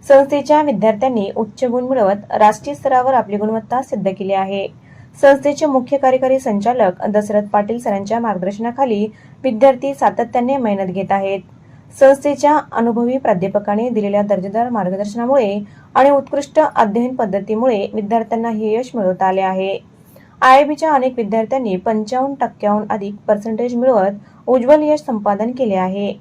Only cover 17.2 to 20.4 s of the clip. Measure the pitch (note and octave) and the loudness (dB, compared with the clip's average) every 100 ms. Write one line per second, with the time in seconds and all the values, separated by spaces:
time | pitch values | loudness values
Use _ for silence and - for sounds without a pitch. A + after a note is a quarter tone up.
17.2 | A3+ G3 G3+ G#3+ B3+ G#3+ G3+ G#3 G3+ A3+ | -4 -4 -4 0 0 0 -2 -6 -2 -2
18.2 | A3 A#3 A3+ A3 A3 A3 B3+ A#3+ F#3+ F3+ | -2 -4 -4 -4 -2 -2 -4 -2 -2 0
19.2 | F#3+ F#3+ F#3+ F#3+ F#3+ G3 - _ - - | 0 0 -2 -2 -4 -6 -10 _ -20 -20
20.2 | - - | -20 0